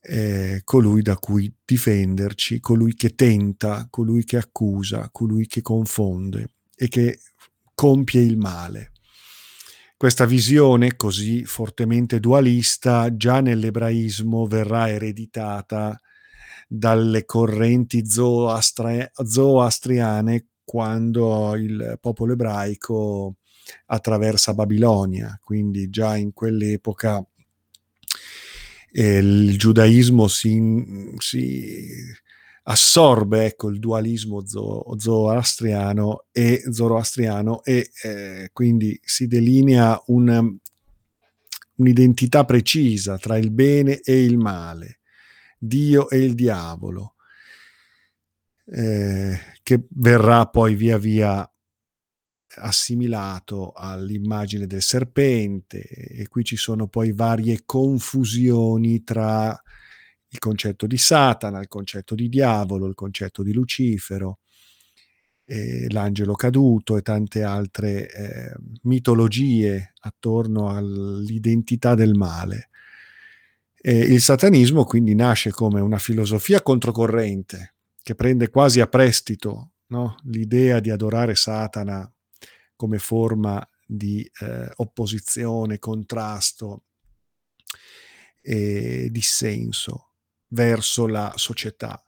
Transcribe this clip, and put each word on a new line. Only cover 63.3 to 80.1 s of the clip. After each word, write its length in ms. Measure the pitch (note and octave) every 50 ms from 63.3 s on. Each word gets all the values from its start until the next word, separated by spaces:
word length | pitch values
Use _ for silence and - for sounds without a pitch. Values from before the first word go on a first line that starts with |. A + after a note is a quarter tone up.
| _ -
di 100 | G2 G2+
Lucifero, 880 | G#2 A#2+ B2+ B2 - - C3 A#2+ A2 G2 - - G2 G2 G2 F#2+ F#2+ _ _ _ _ _ _ _ _ _ _ _ _ _ _ _ _ _ _ _ _ _ _
e 420 | _ - A2 G#2 A#2+ B2 B2 B2 A#2+
l'angelo 440 | G#2 G#2+ G2+ G#2 G2+ G2+ G#2 G2 G2+
caduto 640 | - - B2 B2 C3+ C#3 C3 A#2 G#2+ - - A2
e 60 | G#2
tante 400 | G2 - G#2+ G#2+ G#2+ G#2 - G#2+
altre, 680 | G#2+ G2+ G2+ G2+ G#2 G2 _ - G#2 G#2 G2+ G2 - -
eh, 440 | - - G#2 - - A#2+ A#2+ - - - - A#2+ A2+ -
mitologie 1080 | _ B2 B2+ B2+ B2 - A#2 A2+ A#2 A2+ G#2 A#2+ C3+ C#3 B2 A2+ G#2+ G#2 G2 G2 F#2+ - _ _
attorno 720 | _ G#2+ - _ - A#2 A2 A2+ A#2 A2 G#2+ G#2+ G#2 G2+
all'identità 1200 | G2+ G2+ G2+ G2+ G2 G2 G2 G2+ G2 G2+ G#2 G#2 A2+ A2+ G#2+ A#2 A2+ A#2 A#2 - B2 A#2 - B2 A#2
del 200 | A2 A2 A2 G#2
male. 560 | G2+ G2 F2 E2 E2 F2+ F#2 G2 A2 - _ _ _ - - - - - _ _ - - - _ _ _ _ _ _ _ _ _
E 220 | _ _ - A#2+ A2+
il 240 | - - B2 B2
satanismo 640 | A#2 - C#3 B2+ - G3+ G3 C3+ B2 A#2+ D3 D#3+ B2
quindi 300 | - - A#2 A#2 G#2+ G#2+
nasce 360 | G#2+ A#2+ B2 A2+ - - A2
come 300 | G2 - A2+ G#2+ G#2 G2+
una 180 | G2+ G#2 G#2+ G2+
filosofia 640 | - - A2+ A2 A2 G2+ A2 G#2 - - G3 G3
controcorrente 1120 | - C#3 C3+ B2 A#2 A#2+ G#2+ A2+ A2+ A2 A2 A#2 A2+ G#2 G2 F#2+ F#2+ _ - F#2 F2+ - _ _ _ _ _ _
che 120 | _ - A2+
prende 340 | - A2+ B2 C3 B2 A#2+ A2+
quasi 320 | _ C3 C#3+ C#3 A#2 B2
a 60 | A#2
prestito, 840 | - - B2+ C3 B2+ A#2 - - - A2 G2 - G#2 G#2+ A2 B2 D#3+ _ _ _ _
no, 280 | A#2+ A#2+ B2 A2+